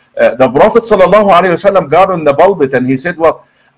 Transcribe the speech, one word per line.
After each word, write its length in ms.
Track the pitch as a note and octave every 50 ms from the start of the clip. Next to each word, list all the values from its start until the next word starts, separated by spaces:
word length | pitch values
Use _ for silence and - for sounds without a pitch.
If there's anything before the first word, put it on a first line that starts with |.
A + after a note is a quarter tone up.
| _ _ - -
Uh, 180 | A#2 - B2
the 140 | B2 C3 B2
Prophet 340 | A#2+ D3 F3+ A3 G#3+ A3+ -
sallallahu 460 | - G#3+ F#3 F#3 E3+ F#3+ G#3+ G#3 G3
alaihi 240 | F3 F3 F3+ F#3 E3+
wasallam 360 | D#3+ - G3+ G3 F#3 E3+ C#3
got 200 | D3+ F3 F#3+ F#3+
on 140 | F#3 E3+ D3+
the 100 | D3 C3+
pulpit 400 | C3 - - G3+ E3 C#3+ C3+ C3+
and 140 | B2+ B2+ B2+
he 100 | C3+ C3
said, 180 | - F3 E3+ D#3
Well, 280 | E3 D#3 - - _ _ _ _ _ _ _